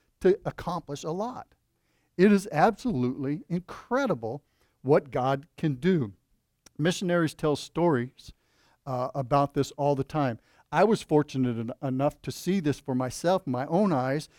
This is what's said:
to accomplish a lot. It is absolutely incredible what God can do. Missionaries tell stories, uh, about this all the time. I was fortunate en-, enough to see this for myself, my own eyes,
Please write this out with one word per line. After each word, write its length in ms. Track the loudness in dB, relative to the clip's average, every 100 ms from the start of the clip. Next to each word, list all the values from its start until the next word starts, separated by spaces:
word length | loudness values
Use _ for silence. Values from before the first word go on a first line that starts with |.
| _ 0
to 180 | 2 2
accomplish 580 | -2 -8 -8 -8 -8 -10
a 80 | -8
lot. 380 | -6 -8 -10 -18 _ _ _ _ _ _ 4
It 140 | 6
is 180 | 6 2
absolutely 880 | 4 4 4 -2 0 0 -2 -4 -4 -4
incredible 960 | -6 -6 -16 -4 -2 0 -2 -4 -10 _ _ _ _
what 280 | 2 2 2
God 360 | -2 0 -2 -6 -4
can 180 | -2
do. 380 | 0 2 2 0 -8 _ _ _ _ -20 -2
Missionaries 560 | -2 0 0 0 0
tell 220 | -2 -2 -2
stories, 760 | -4 0 2 2 -2 _ -20 -20 _ _ _ _ -8
uh, 240 | -6 -4
about 400 | -6 0 2 2
this 180 | -2 -4
all 240 | -2 0 0
the 80 |
time. 340 | -2 -2 -2 -4 _ _ -4
I 140 | 2
was 180 | 4 2
fortunate 560 | 2 2 2 0 0 -2
en-, 140 | -6 -6
enough 400 | -4 0 -2 -2
to 80 | -12
see 300 | -8 -2 0
this 180 | 0 -4
for 160 | -4
myself, 520 | -4 -4 -2 0 0 -2
my 200 | -4 0
own 260 | 2 2
eyes, 360 | 2 0 -2 -6